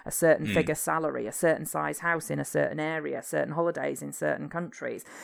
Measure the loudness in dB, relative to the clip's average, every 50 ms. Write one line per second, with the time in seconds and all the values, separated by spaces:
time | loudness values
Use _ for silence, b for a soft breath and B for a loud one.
0 | B -6 0 4 6 8 8 6 4 2 2 2 2 2 0 0 0 0 0 0
1 | 0 0 -2 -2 -4 -6 -2 2 4 4 4 4 0 -4 -2 -2 -2 -2 -4 -2
2 | 0 0 0 0 0 -2 -2 -2 -2 0 2 2 2 2 0 -2 -2 -2 -2 -4
3 | -4 -4 -4 -6 -6 -4 -2 -2 0 0 0 0 0 0 0 0 -2 -4 -4 -4
4 | -8 -10 -6 -2 -2 0 0 -2 -4 -6 -6 -6 -6 -6 -8 -8 -8 -8 -8 -8
5 | -10 B B B